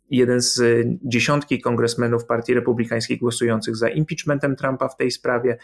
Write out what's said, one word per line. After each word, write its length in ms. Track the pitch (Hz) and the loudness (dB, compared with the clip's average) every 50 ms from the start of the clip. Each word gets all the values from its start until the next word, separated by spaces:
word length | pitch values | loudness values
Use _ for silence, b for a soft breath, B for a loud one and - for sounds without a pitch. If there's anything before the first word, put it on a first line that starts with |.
| _ _ | _ _
jeden 320 | - 127 123 120 123 123 | 2 2 4 4 4 2
z 200 | 123 - - 123 120 117 117 117 117 120 120 - - | 2 0 0 2 4 4 4 4 2 0 -2 -4 -4
dziesiątki 580 | 127 113 117 - - 147 147 143 - 135 123 | -2 0 0 2 2 0 0 0 -2 -4 -2
kongresmenów 640 | - 123 120 117 117 117 117 - 120 117 120 117 117 | 0 -2 0 2 0 0 0 0 0 0 0 -2 0
Partii 280 | - 120 113 - - 123 | -2 -4 -2 0 0 0
Republikańskiej 640 | 123 120 127 113 113 113 117 120 113 - - 120 | 2 2 2 0 0 0 -2 -2 -4 -2 -4 -4
głosujących 580 | - 123 117 117 - 120 117 113 110 - - 113 | -2 -2 -2 -2 0 0 0 0 0 -2 -6 -4
za 140 | 110 117 - | -2 -2 -2
impeachmentem 680 | - 156 156 - 170 - - 147 143 143 147 139 135 | 0 -2 -2 -2 -4 -6 -4 -2 -2 0 0 -2 -2
Trumpa 320 | - - 135 131 - 135 | -2 -4 -4 -4 -4 -4
w 100 | 131 - | -6 -4
tej 140 | - 131 127 | -4 -4 -4
sprawie, 460 | - - - 127 123 117 123 123 117 120 | -4 -4 -2 -2 -2 0 0 0 -2 -2